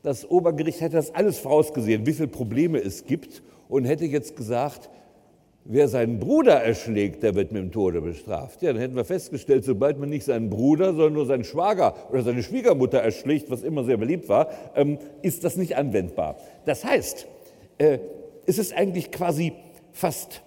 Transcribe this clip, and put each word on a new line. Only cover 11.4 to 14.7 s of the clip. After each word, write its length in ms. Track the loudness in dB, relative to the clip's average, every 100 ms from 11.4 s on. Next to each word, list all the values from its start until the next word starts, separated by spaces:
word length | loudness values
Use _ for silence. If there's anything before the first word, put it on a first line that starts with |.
Schwager 500 | -2 -2 0 2 2 0 -4
oder 120 | -2
seine 220 | 0 -2
Schwiegermutter 560 | -4 0 2 4 2 2
erschlägt, 500 | 0 -2 -2 -2 -2
was 140 | -6
immer 220 | -4 -2
sehr 100 | 0
beliebt 320 | 0 0 -4 2
war, 220 | 2 2 -4 -4